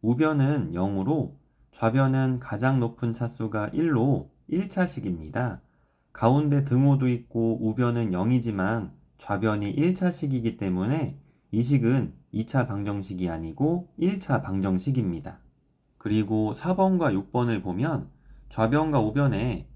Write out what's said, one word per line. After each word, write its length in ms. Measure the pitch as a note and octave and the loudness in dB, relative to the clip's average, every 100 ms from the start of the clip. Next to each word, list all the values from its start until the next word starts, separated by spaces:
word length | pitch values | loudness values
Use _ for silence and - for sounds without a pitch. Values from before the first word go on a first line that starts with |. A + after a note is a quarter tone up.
우변은 720 | A2 B2 D#3 D3+ C3+ D3 E2+ | 0 2 2 4 2 2 -2
영으로 640 | E2+ F#2+ G2 F#2+ D#3 A#2 - _ _ _ | -2 -2 0 0 0 -2 -8 _ _ _
좌변은 680 | - A2+ B2 C3+ C3 C3 B2+ | -2 0 2 2 2 0 -2
가장 400 | B2 G#2 C3 C3+ | -6 -2 0 2
높은 320 | A2+ - A#2+ | 0 -2 -4
차수가 580 | A2+ A#2 - A2+ G#2+ G#2+ | -2 -6 -4 -6 -4 -4
일로 580 | - E3 C3+ B2+ C3 - _ _ | 0 2 2 2 2 -2 _ _
일 220 | E3+ G3+ | -4 -2
차식입니다. 920 | - F3+ - - E2+ D#2 D2 B2 - _ _ _ _ _ | -2 -2 -2 -6 -6 -6 -4 -4 -4 _ _ _ _ _
가운데 500 | - A2+ C#3 D3 C#3+ | 0 4 4 4 2
등호도 460 | C#3 B2 C#3 C#3 B2+ | 2 4 4 4 2
있고 480 | A#2+ - A2+ A2+ A2 A2 | 0 -4 -2 0 0 -2
우변은 440 | A2 B2 A#2+ A2+ | 0 0 2 0
영이지만 840 | F2+ G#2 B2+ A#2 G2+ F#2 A2+ F#2+ - _ _ | 0 2 2 0 -2 0 0 -4 -12 _ _
좌변이 540 | - G2+ A2 G#2 G2+ | -6 -2 0 0 -2
일 220 | C3+ E3 | 0 0
차식이기 600 | F#3 F#3 F3 D3 C3 A2+ - | 2 0 0 -2 -2 -2 -2
때문에 640 | G2 F2+ G2 D3+ C#3 - _ _ _ | -2 0 0 0 -2 -8 _ _ _
이 100 | G#2 | -2
식은 500 | B2 C#3 A2+ C3 G2 - _ | 2 2 4 2 0 -8 _
이 140 | G#2+ A2 | -8 -2
차 220 | C3+ A#2+ | -2 -2
방정식이 600 | G2+ G#2 G2+ F#2+ F#2 F2+ | -4 -4 -6 -6 -4 -4
아니고 600 | E2 D#2+ D2+ D3 F3 F3 - | -4 -8 -2 0 0 -4 -2
일 220 | F3 G3 | -2 -2
차 220 | - B2 | -2 -2
방정식입니다. 1000 | - G2 F#2+ F#2 A#2 C3 G2+ E2 D2 - _ _ _ _ _ _ | 0 -2 0 0 0 0 0 -4 -8 -16 _ _ _ _ _ _
그리고 560 | G#2+ G#2+ G#2 A2 G#2+ | -2 0 2 0 0
사 220 | - E3 F#3 | -2 -2 2
번과 380 | F#3+ F#3 D#3+ | 4 4 2
육 180 | F#2+ G2 | 0 -2
번을 300 | B2 A#2+ A2 | -2 0 -2
보면 480 | F2+ F2+ C#3+ C#3 - - _ - - | -4 -2 -2 -2 -6 -16 _ -20 -14
좌변과 520 | - A2+ C#3+ D#3 C#3+ | -2 2 2 2 2
우변의 680 | G#2+ A2+ C#3+ G2+ B2 F#2 - | 2 2 2 2 -2 -4 -8